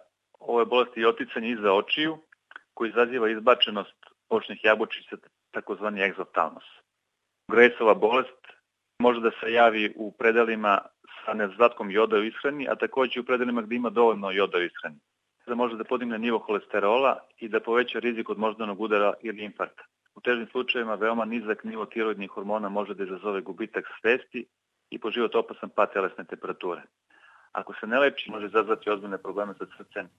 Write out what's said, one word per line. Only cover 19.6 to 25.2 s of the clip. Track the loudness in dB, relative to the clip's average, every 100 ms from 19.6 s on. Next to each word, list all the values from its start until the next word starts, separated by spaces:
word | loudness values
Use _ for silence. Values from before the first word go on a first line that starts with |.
| -8 -8 -20 _ _ -10
U |
težim | -2 -2 -2
slučajevima | -6 -4 -4 -2 -2
veoma | 0 0 -2
nizak | -4 -4 -6
nivo | -6 -10 -8
tiroidnih | -4 -2 -2 -8
hormona | -10 -4 -4 -4
može | -4 -6
da | -6
izazove | -8 -6 -4 -4
gubitak | -6 -8 -8 -8 -8 -4
svesti | 0 0 -2 -12 -12 _ _ _ -16
i | -10
po | -6
život | -2